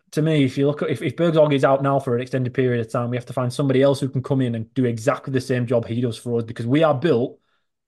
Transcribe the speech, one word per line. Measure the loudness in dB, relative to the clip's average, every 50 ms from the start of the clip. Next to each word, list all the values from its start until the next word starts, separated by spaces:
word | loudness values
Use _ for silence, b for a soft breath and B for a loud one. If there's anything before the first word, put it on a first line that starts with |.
| _ _ -4
to | -2 0
me, | 2 4 4 2
if | 2 2 0
you | 0
look | 0 0 0
at, | -2 -4
if, | -4 -4 -4
if | -4 -2
Bergzorg | 0 0 2 4 4 4 4 4
is | 4 4
out | 4 2 2 2
now | 2 0 0
for | 0 -2 -2
an | -2 -2
extended | -4 -4 -4 -2 -2 0
period | 0 0 2 0 0 -2
of | -4
time, | -4 -4 -4 -4
we | -4 -6
have | -6 -6
to | -6
find | -4 -4 -2 -2
somebody | -2 0 2 4 4 4
else | 4 4 2
who | -2 -4
can | -4 -4 -4
come | -2 0 0
in | 0 -2 -2
and | -6 -8 -6 -4
do | -2 0
exactly | 0 -2 -2 -2 -2 -2 -2 -2 -4
the | -4 -4
same | -2 -2 -2 -2 0 0
job | 0 0 0
he | -2 -4 -2
does | -2 -2 -4 -6
for | -6 -4 -4 -4
us, | -4
because | -4 -8 -8 -4
we | 0 2 4
are | 4 4 2
built, | 2 2 2 2 2 0 -2 -6 -10 _ _ _ _ _ _ _ _ _